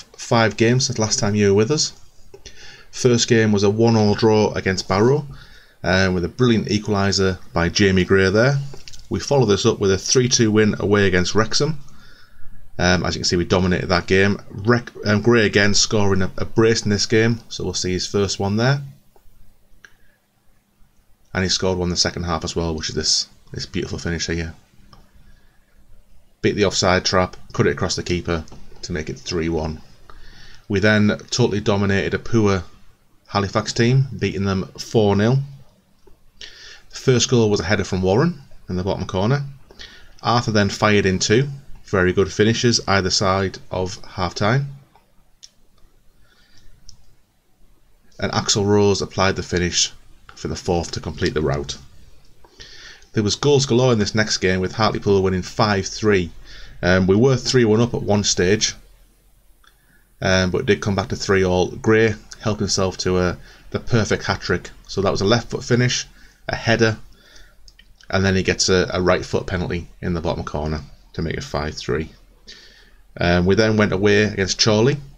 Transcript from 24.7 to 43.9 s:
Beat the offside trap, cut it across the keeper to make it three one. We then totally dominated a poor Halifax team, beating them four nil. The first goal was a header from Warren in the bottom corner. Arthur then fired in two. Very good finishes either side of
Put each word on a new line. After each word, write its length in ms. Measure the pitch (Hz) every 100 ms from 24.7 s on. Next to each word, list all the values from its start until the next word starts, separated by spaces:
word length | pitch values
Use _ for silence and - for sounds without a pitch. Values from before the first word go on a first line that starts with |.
| - - - - - - - _ _ _ _ - - - - - _
Beat 120 | 107
the 120 | 87 95
offside 400 | - 95 92 90
trap, 320 | 92 90 - -
cut 140 | - 98
it 60 |
across 220 | 73 90 -
the 80 |
keeper 420 | - 87 87 82 - - - -
to 100 | -
make 180 | 85 -
it 80 | -
three 300 | - 87 82
one. 300 | 82 80 80 - - - - - - - - -
We 120 | 101
then 400 | 107 107 104 - -
totally 300 | - 117 104
dominated 560 | 104 101 98 98 76 92
a 40 |
poor 440 | - 113 104 95 - - - - _ _ _
Halifax 460 | 101 98 110 107
team, 340 | - 117 135 135 92
beating 280 | 101 95 98
them 260 | 95 - -
four 360 | - 117 101 101
nil. 220 | 110 135 139 - - _ _ _ - - - - - - - - -
The 60 | -
first 340 | - 120 -
goal 220 | 120 107
was 80 | 101
a 60 | 87
header 180 | 101
from 180 | 92 92
Warren 400 | 92 104 170 - - - -
in 60 | 92
the 80 |
bottom 220 | 95 80 -
corner. 380 | 92 107 143 139 - - - - - - -
Arthur 280 | - 120 113
then 180 | 104 98
fired 360 | - 107 104 95
in 140 | 92
two. 280 | - 110 143 - - -
Very 300 | - 98 90
good 180 | 90 90
finishes 480 | - 107 113 120 117 -
either 220 | 98 92
side 480 | - 95 95 95 - -
of 320 | 92 92